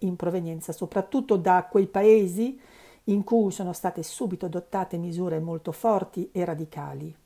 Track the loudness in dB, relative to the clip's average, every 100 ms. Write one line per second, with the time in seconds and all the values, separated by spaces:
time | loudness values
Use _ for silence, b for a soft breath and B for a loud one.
0 | -4 -2 -2 -2 -4 -8 -10 -8 -4 -4
1 | -2 -2 2 2 4 4 4 2 2 4
2 | 8 8 6 0 -4 -4 B B B B
3 | 0 0 4 4 4 0 -6 -4 -4 -4
4 | -10 -6 -6 -4 -6 -6 -4 -4 -4 -6
5 | -6 -4 -2 -2 -4 -6 -8 -2 0 2
6 | 0 -6 -6 -4 -4 -4 -8 -10 -10 -10
7 | -12 -14